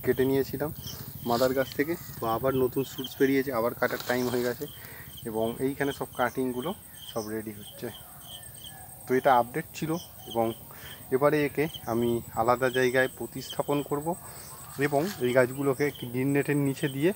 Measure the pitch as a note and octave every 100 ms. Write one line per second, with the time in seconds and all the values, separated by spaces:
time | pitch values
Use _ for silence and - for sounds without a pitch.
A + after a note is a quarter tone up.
0 | B2+ B2 C3 C3+ C3 C3 D3 - - -
1 | - - A#2+ A#2+ C3 C3 B2+ - D3 E3+
2 | - - A2+ A#2 C3 C3+ B2+ C#3 B2+ -
3 | B2+ - C3+ C3+ C3+ A#2+ A#2 - B2 B2
4 | - B2+ B2 B2 B2 A#2+ D3 - - -
5 | - - A#2+ A2 A2+ A#2+ C3 C#3 C#3 -
6 | C3 - B2 C3 C3 B2 C#3+ G#3+ - -
7 | - A#2 G#2+ A2 G#2+ G#2 G2+ - A#2+ -
8 | - - - - - - - - - -
9 | - B2+ C#3+ B2 A#2+ G#2 - - D#3 -
10 | - - - A2 A2+ A2+ - - - -
11 | - C3 D3 D3+ C#3+ C#3 D#3+ - - A#2
12 | A#2+ A#2 - A#2 A2+ B2 C3 B2 B2+ B2+
13 | C3 - A#2 C#3 - - C#3 C#3+ C#3 C#3+
14 | D3+ E3+ - - - - - - C#3+ C#3
15 | F3+ G3 B2 B2+ B2 C3+ C#3 C3+ C#3+ -
16 | B2 B2 C3+ C#3+ C#3 D3 C#3 C3+ D3 C3+
17 | E3